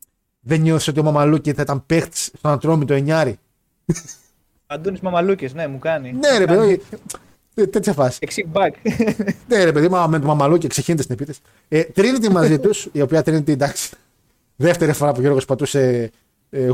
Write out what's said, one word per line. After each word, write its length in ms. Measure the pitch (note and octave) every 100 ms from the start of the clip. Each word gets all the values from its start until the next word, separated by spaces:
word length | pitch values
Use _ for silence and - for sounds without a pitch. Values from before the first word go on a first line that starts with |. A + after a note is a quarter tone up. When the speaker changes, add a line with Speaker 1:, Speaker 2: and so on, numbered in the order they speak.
| - _ _ _
Speaker 1:
δεν 200 | A#2 D#3
νιώθεις 280 | D#3+ D#3 D#3
ότι 120 | D3
ο 20 |
Μαμαλούκε 520 | D3+ D3 D3 D#3 D3+
θα 80 | C#3
ήταν 240 | C#3+ C#3 -
παίχτης 440 | E3 - - - -
στον 120 | D3+
Ατρόμητο 440 | C#3+ D3+ D#3+ C#3
εννιάρι; 440 | C#3 C#3+ D#3+ C#3 - _ _ _ _ - - - - _ _ _ _ -
Speaker 2:
Αντώνης 340 | D3+ F#3 F#3
Μαμαλούκες, 540 | F#3 F3 F#3+ F#3+ B2+
ναι, 120 | D3+ D3
μου 120 | C3+
κάνει. 340 | D#3+ D#3 B2+
Speaker 1:
Ναι, 260 | F3+ C#4+ A3+
ρε, 0 |
Speaker 2:
Μου 80 | E3+
κάνει. 300 | F#3+ G#3 -
Speaker 1:
παιδί, 60 | - - - - _ _ _
τέ-, 120 | - G3
τέτοια 260 | G#3+ G#3
φάση. 260 | D3 B2+ -
Speaker 2:
Εξή 280 | D3+ - E3
bug. 180 | G3 E3+ - A3 - A3
<laughs> 380 | - G3+ - -
Speaker 1:
Ναι, 160 | G#3+
ρε, 80 | E3+
παιδί, 160 | D3 F3
μα, 180 | F3+ D#3+
με 120 | D#3+
το 80 | C#3+
Μαμαλούκε 400 | D3+ C#3 E3+ C3
ξεχύνεται 360 | - - D#3+
στην 120 | -
επίθεση. 260 | A#2+ C#3+ - _ _ _
Ε, 140 | D3+ E3
Trinity 360 | G3 A#3 C4 G#3+
μαζί 280 | F3+ D#3 D#3
τους, 300 | G3+ G3+ -
η 80 | C#3+
οποία 200 | C3 D#3
Trinity, 280 | D#3+ D#3 D3
εντάξει, 420 | C#3+ C#3+ - - - _ _ _ _ _ -
δεύτερη 360 | E3 F3 D3+
φορά 180 | C#3+ D3
που 80 | B2+
ο 20 |
Γιώργος 240 | C#3 C3
πατούσε, 640 | - A2 C#3+ C#3+ C3 A#2+ A2+ - _ _ _
ε, 200 | C#3 B2+